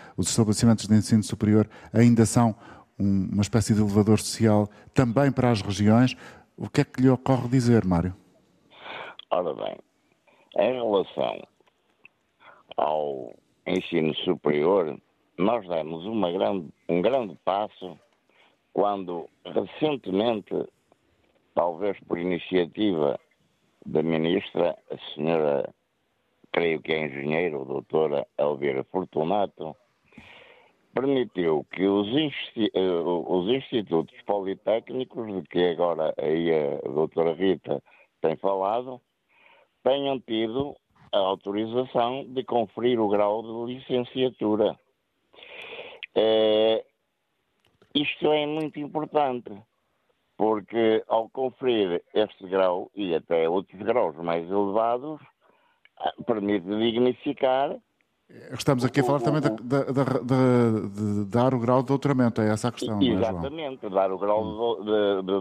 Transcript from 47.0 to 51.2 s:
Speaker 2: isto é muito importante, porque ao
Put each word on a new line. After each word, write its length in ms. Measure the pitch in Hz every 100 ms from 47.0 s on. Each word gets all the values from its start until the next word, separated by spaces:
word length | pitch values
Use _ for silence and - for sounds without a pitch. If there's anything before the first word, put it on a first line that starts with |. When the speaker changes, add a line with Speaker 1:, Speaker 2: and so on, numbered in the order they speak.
| _ _ _ _ _ _ _ _ _
Speaker 2:
isto 380 | 147 147 - 165
é 140 | 151 147
muito 340 | 156 156 -
importante, 720 | 147 156 156 151 143 123 110 101 - _ _ _ _ _ _ -
porque 680 | 107 107 92 113 113 110 -
ao 220 | 113